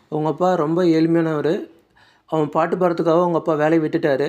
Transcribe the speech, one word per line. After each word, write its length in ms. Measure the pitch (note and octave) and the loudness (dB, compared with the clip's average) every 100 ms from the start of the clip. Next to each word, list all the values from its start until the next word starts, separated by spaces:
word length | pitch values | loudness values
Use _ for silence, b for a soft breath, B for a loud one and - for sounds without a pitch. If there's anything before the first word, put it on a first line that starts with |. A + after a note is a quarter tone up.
| b | b
அவங்க 180 | D#3 D#3 | -6 -4
அப்பா 240 | D3 F3+ | 0 0
ரொம்ப 300 | F3+ D3+ E3 | 0 0 0
ஏழ்மையானவர். 680 | F3+ D#3+ D#3+ E3 D#3+ D3+ C#3+ F#3 - - _ b b b b | 2 2 2 2 0 -2 -2 -2 -6 -18 _ b b b b
அவன் 200 | D#3+ D3 | -2 -2
பாட்டு 280 | D#3+ E3+ F3+ | 0 -2 0
பாடுறதுக்காக 440 | F3+ E3+ E3 E3 | 0 0 2 2
அவங்க 160 | F3+ E3 | 2 0
அப்பா 160 | E3+ | -2
வேலையை 260 | D3+ D3+ E3 | 0 2 2
விட்டுட்டாரு. 480 | D3+ D#3+ D#3 C3 | 0 -2 0 0